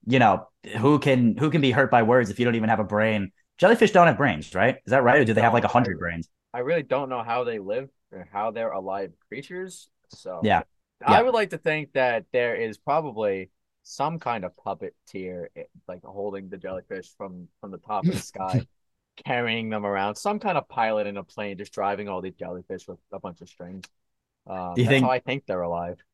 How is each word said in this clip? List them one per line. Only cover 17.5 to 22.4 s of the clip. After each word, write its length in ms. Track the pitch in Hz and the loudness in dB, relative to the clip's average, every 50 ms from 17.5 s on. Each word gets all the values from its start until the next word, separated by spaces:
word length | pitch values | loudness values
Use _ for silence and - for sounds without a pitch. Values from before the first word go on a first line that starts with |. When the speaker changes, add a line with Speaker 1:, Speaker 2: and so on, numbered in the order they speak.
| _ _ | _ _
Speaker 2:
from 80 | - 101 | -16 -16
the 60 | 95 | -16
top 300 | 87 _ - 107 101 156 | -16 _ -8 -6 -2 -2
of 60 | 175 185 | -2 -2
the 40 | 98 | -4
Speaker 1:
<laughs> 20 | |
Speaker 2:
sky, 440 | - - - - 95 92 - 120 - - _ _ _ _ _ _ _ _ _ - - | -8 -12 -10 -8 -4 -2 -2 -2 -4 -6 _ _ _ _ _ _ _ _ _ -12 -6
carrying 440 | - 127 120 120 113 113 117 113 110 | -4 -4 -2 -2 -2 -4 -4 -4 -4
them 160 | 110 107 101 | -4 -4 -2
around. 300 | 101 101 98 98 104 104 | -2 -2 -2 -2 -4 -4
Some 240 | - - 202 208 208 | -4 -4 -4 -4 -4
kind 180 | - 202 175 | -4 -2 -2
of 100 | 139 - - | -2 -4 -4
pilot 380 | - 120 113 110 110 107 104 | -4 -2 0 0 0 -2 -2
in 100 | 101 101 | -4 -6
a 60 | 101 90 | -10 -12
plane 340 | - _ - 107 101 98 | -12 _ -10 -10 -8 -10
just 160 | 87 104 - - | -10 -14 -10 -6
driving 340 | 107 98 101 101 98 104 | -4 -2 -2 -2 -4 -6
all 140 | 101 95 92 | -8 -8 -8
these 140 | 90 92 87 | -8 -10 -10
jellyfish 520 | - | -10